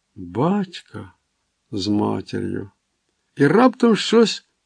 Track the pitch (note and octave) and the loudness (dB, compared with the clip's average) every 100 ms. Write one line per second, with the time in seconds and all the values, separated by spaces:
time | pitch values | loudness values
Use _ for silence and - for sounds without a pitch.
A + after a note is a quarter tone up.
0 | _ - F2 G2 D#3+ G#3 F#3+ - - G#2+ | _ -18 -10 -2 -2 -2 -4 -10 -18 -18
1 | F#2+ _ _ _ _ _ _ G#2+ G2 G#2 | -18 _ _ _ _ _ _ -8 -4 -2
2 | G#2+ G#2 - G#2 G2 G2+ G2 _ _ _ | -2 -4 -8 -8 -6 -8 -12 _ _ _
3 | _ _ _ - C#3+ G3 B3+ - A#3 G#3 | _ _ _ 0 2 4 2 2 2 2
4 | - A3+ A3 - - _ | 2 2 2 0 -14 _